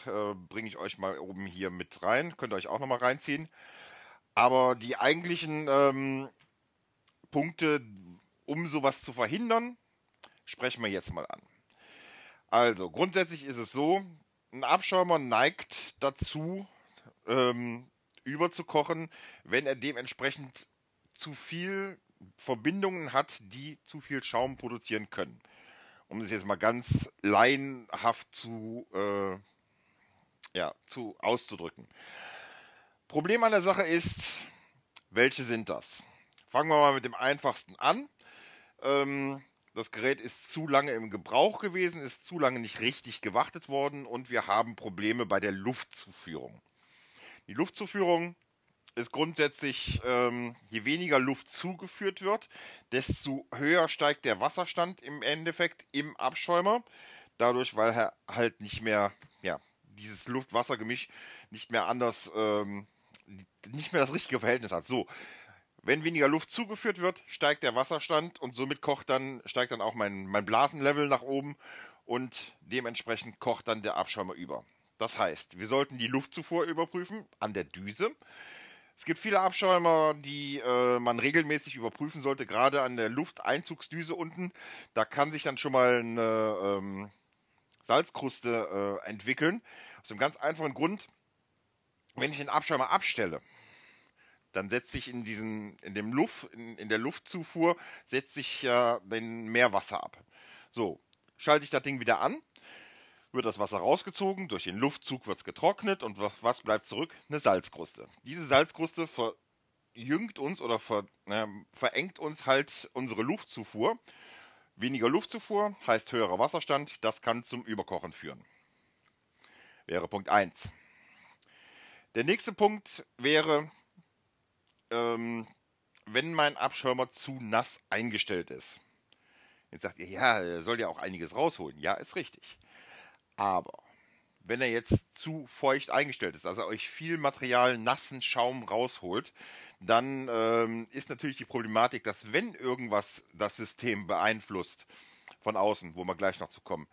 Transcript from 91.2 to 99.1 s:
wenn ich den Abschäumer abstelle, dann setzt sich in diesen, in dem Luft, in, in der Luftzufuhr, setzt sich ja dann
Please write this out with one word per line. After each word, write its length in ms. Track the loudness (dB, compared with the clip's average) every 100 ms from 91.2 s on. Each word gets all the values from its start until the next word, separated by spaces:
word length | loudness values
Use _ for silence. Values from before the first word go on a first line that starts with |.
| _ _ _ _ _ _ _ _ _ -4
wenn 160 | -4
ich 60 | -2
den 100 | 0
Abschäumer 420 | 0 2 0 2
abstelle, 500 | 2 0 0 -2 -2 _ -20 -20 -20 -20 -20 _ _ _ _ _
dann 180 | -6 -2
setzt 220 | -4 -4
sich 160 | -8 -8
in 160 | -8
diesen, 560 | -6 -6 -6 -6 -10 -14
in 160 | -10
dem 180 | -6 -2
Luft, 400 | 0 0 -2 -16
in, 240 | -16 -16 -12
in 120 | -2
der 100 | 0
Luftzufuhr, 800 | 0 -8 -10 -10 -8 0 2 0 -4 -20
setzt 300 | -4 -4 -4
sich 280 | -10 -8 -4
ja 360 | 2 4 4 2
dann 420 | -2